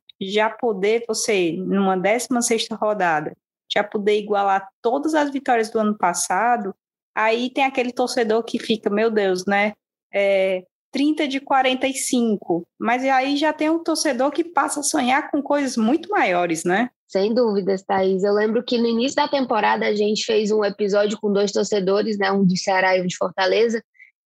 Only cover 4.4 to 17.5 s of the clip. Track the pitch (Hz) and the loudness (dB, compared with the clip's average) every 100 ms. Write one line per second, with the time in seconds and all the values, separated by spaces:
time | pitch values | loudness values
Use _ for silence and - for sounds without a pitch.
4.4 | 202 196 196 _ 233 269 302 311 285 269 | 2 0 -4 _ -2 0 0 0 0 -2
5.4 | 262 233 214 220 214 208 180 175 - 185 | 0 0 0 0 0 2 0 0 -2 0
6.4 | 233 233 202 - _ _ _ - 220 233 | 2 0 -2 -10 _ _ _ -2 0 0
7.4 | 247 294 269 262 247 - 247 - 220 220 | -2 -2 -2 0 -4 -2 -2 0 0 0
8.4 | 226 233 - 220 208 202 226 214 196 185 | -2 -6 -2 -2 0 0 0 2 0 0
9.4 | 185 202 208 - _ _ _ 196 202 196 | 0 0 0 -4 _ _ _ -2 2 2
10.4 | 190 185 185 _ _ 247 294 302 302 269 | 2 -2 -6 _ _ -2 0 2 -2 -4
11.4 | 277 269 262 254 269 262 - 247 233 202 | 0 2 2 2 -2 -2 -2 0 2 0
12.4 | - 170 - _ 214 247 269 262 269 285 | -2 -4 -4 _ -2 -2 2 0 0 0
13.4 | 302 302 311 330 330 311 311 247 269 285 | 0 0 0 0 -2 -2 0 0 0 0
14.4 | 339 - 277 - 285 311 247 262 311 294 | -2 -2 -2 -2 -4 -2 0 0 0 -4
15.4 | 277 285 269 233 220 320 339 403 233 175 | 0 0 0 0 2 0 0 -2 0 2
16.4 | 175 160 175 190 247 - _ 190 202 233 | 0 0 0 0 0 -6 _ -2 2 2
17.4 | 233 | 2